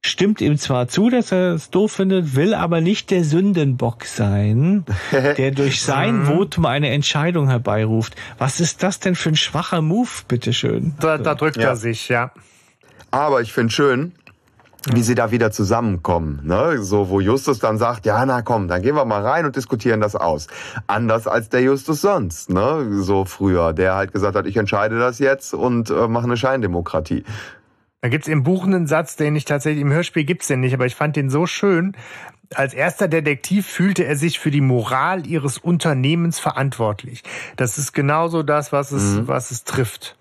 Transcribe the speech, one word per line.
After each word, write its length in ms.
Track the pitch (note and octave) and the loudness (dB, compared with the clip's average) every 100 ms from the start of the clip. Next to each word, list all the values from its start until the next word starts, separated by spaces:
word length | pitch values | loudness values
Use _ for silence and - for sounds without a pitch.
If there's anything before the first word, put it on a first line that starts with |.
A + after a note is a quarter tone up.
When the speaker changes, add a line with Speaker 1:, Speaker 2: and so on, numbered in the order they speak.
Speaker 1:
stimmt 360 | - - G3+ G#3+ | -4 0 0 2
ihm 180 | - D3+ | 2 0
zwar 300 | - B2+ B2 | 0 0 0
zu, 220 | - A3 | 2 2
dass 200 | B3 - | 2 2
er 200 | F#3 F3+ | 0 2
es 160 | E3 - | -2 -2
doof 220 | F#3 G#3 | 0 0
findet, 420 | - F#3+ F#3+ D#3+ | 0 2 2 2
will 200 | C3 F3 | 2 2
aber 260 | A3 F3 E3 | 2 0 2
nicht 300 | E3 G#3 - | 2 0 0
der 100 | F#3 | 0
Sündenbock 800 | D#3 D#3+ G3 F3 C#3+ B2 A#2 - | 2 2 2 2 2 0 -2 -4
sein, 800 | - - G2+ G2+ G#2 A2+ D#3 G3+ D#3+ G2+ - | -10 -2 0 2 2 2 4 2 0 -6 0
Speaker 2:
<laughs> 20 | |
Speaker 1:
der 380 | C#3 C#3 D3 C3 | 0 2 2 0
durch 300 | C#3 C#3 B2+ | 2 0 0
sein 380 | - C#3 G3 A3+ | -2 0 0 0
Speaker 3:
Mhm. 40 | D3 | 2
Speaker 1:
Votum 400 | F3 G3+ - D#3+ | 2 0 0 0
eine 240 | C3+ D3 | 2 0
Entscheidung 580 | C#3 C#3+ - D#3+ F3 C#3 | 0 0 0 0 2 2
herbeiruft. 680 | B2 A2+ G#2 A2 A2+ G#2+ - - - | 2 0 0 2 0 -2 -10 -18 -4
Was 200 | C3+ - | -4 0
ist 220 | E3+ - | -4 0
das 160 | F3+ F#3+ | -4 -2
denn 160 | F#3+ | -2
für 140 | F3 E3+ | -2 0
ein 60 | D#3 | 0
schwacher 440 | - D#3 F3 E3+ | 0 -4 -2 -2
Move, 260 | D#3 G3+ B3 - - | 0 0 -2 -6 -4
bitteschön? 680 | A#2 - A#2+ B2 A2+ C3 D3 | -4 -2 -2 0 0 -2 -2
Speaker 3:
Da, 180 | D#3+ D#3 | 0 0
da 140 | D#3 | -2
Speaker 1:
So. 40 | D3 | 0
Speaker 3:
drückt 180 | D#3 A#2 | -2 2
Speaker 2:
Ja. 100 | A2+ | 0
Speaker 3:
er 60 | B2 | 0
sich, 320 | A#2 A2 - | -4 -6 -2
ja. 240 | B2 B2+ - _ _ _ _ _ - - | 0 0 -8 _ _ _ _ _ -20 -4
Speaker 2:
Aber 280 | C3 D3 C3+ | 0 2 2
ich 100 | A2+ | 0
find's 220 | - A#2 | 0 0
schön, 380 | A2+ C#3 B2 E3 - - _ _ _ _ _ - | 4 4 4 -2 -10 -20 _ _ _ _ _ 0
wie 120 | A#2+ | 2
sie 120 | A2+ | 4
da 160 | A#2+ A#2 | 2 2
wieder 220 | A#2 A2 | 2 0
zusammenkommen, 880 | - F#2+ A#2 A#2 F2+ D#2+ E2+ D#2+ C#2+ | 0 0 2 2 -2 0 0 -2 -6
ne? 400 | D2 F#2 D#3+ D3 | 0 2 2 0
So, 260 | G2 G#2 F#2+ | 0 0 2
wo 120 | G2 | 2
Justus 400 | F#2+ C3 D3 B2 | 2 0 0 0
dann 180 | A2+ A2 | 0 2
sagt, 260 | A#2 A#2 | 0 0
"Ja, 220 | C3+ B2+ C3 | -2 0 0
na 160 | B2 | 0
komm, 240 | A2+ A#2 F#2 | 0 -2 0
dann 160 | F2+ | 0
gehen 140 | G#2+ D3+ | 0 0
wir 80 | |
mal 180 | B2 G#2 | 0 0
rein 220 | G#2+ D#3 D#3 | 0 0 0
und 80 | |
diskutieren 460 | C3 B2+ A#2 B2 A2 | -4 -4 -2 0 2
das 160 | G#2+ G2+ | 0 0
aus." 320 | E2 D2+ D#2 - - - - | -2 -2 -6 -16 -12 -10 -4
Anders 400 | G#2 A#2 A2+ - | -2 2 0 2
als 200 | A#2 A2+ | -2 0
der 100 | B2+ | 2
Justus 380 | C3 C#3 C#3 D3+ | 4 2 0 0
sonst, 500 | G3+ F#3+ F#2+ - - | 2 2 -2 -8 -2
ne? 380 | F#2 A#2 D#3 A#2+ G2+ | 0 2 0 -2 -2
So 220 | F#2 G2 | 2 0
früher, 480 | F#2+ - G2+ F2+ E2 | 0 -2 2 2 2
der 200 | D#2+ F#2 | 2 2
halt 180 | F#2+ F#2+ | 2 -2
gesagt 220 | G2+ G2+ | 0 0
hat, 120 | G#2 F#2 | 0 0
"Ich 100 | G#2+ | -2
entscheide 420 | G#2 G#2 G#2+ A2+ | 0 0 0 0
das 220 | B2 A#2 | 0 2
jetzt 340 | C3+ C3+ - | 0 0 -4
und, 340 | - B2+ A#2+ A2+ | -2 0 0 0
äh, 180 | D#2 A2+ | 0 2
mache 160 | A#2 | 0
eine 120 | A#2+ A#2 | 0 0
Scheindemokratie." 840 | C3 C3 G2+ F2 F2 F#2 D#2+ - - G#2 - - _ _ _ _ | 0 0 0 -2 -2 -4 -2 -6 -6 -14 -14 -20 _ _ _ _
Speaker 3:
Da 80 | B2 | -4
gibt's 180 | C#3+ D3+ | -2 0
im 160 | D#3 | 0
Buch 220 | C3+ F#3 | 2 2
einen 240 | F3+ F#3 D#3 | 2 0 2
Satz, 260 | D#3 D#3 | 0 -2
den 220 | - D3+ D3+ | -2 0 0
ich 80 | |
tatsächlich, 380 | - D3 D3+ D3+ | -2 -2 0 0
im 100 | C#3+ | 2
Hörspiel 320 | D3 E3+ E3+ | 0 0 -2
gibt's 240 | C#3+ F3+ - | -2 -2 -2
den 100 | C3 | 0
nicht, 160 | B2+ | 0
aber 120 | B2+ B2 | 0 -2
ich 100 | - | 0
fand 180 | D#3 | -2
den 160 | D3+ C3+ | 0 0
so 160 | C#3 F3 | 0 0
schön. 500 | - G3+ E3+ F#3 - - - - _ _ | 0 2 2 0 -6 -18 -18 -20 _ _
"Als 220 | - C3+ | -4 -2
erster 320 | B2+ E3 - F#3+ | 0 -2 0 0
Detektiv 600 | D#3+ D3+ C#3 - G3 F#3 | 2 0 -2 0 -2 0
fühlte 380 | - F#3 F#3 | 0 0 2
er 120 | E3 D3 | 0 0
sich 240 | D#3+ - | 0 0
für 100 | D#3 | 0
die 100 | D3 | 2
Moral 680 | C3+ B2 G#2+ C3 D#3 F#3 C#3+ | 4 2 2 0 0 -2 -2
ihres 300 | D#3+ C#3 - | -4 -4 -4
Unternehmens 840 | E3+ F3 E3+ C#3 C3+ E3+ E3+ D#3+ | 0 0 2 0 2 2 0 0
verantwortlich." 840 | D#3+ C3 C3+ B2+ A2 G2+ B2+ A#2+ - - - - | -4 -2 -2 0 -2 -2 -10 -16 -14 -14 -14 -4
Das 220 | B2+ - | -4 -2
ist 140 | C#3 | -4
genauso 500 | - C#3 D#3 E3+ E3 | -2 0 2 0 -2
das, 300 | D3 D3+ C#3+ | 0 0 0
was 180 | C#3+ C#3 | -4 -2
es, 240 | C#3 G2+ | 0 2
Speaker 2:
Mhm. 140 | G2+ A#2+ | 0 0
Speaker 3:
was 240 | C3+ B2 | -4 -4
es 100 | A#2+ | -10
trifft. 540 | - - A#2+ - - - | -6 -2 -2 -4 -16 -18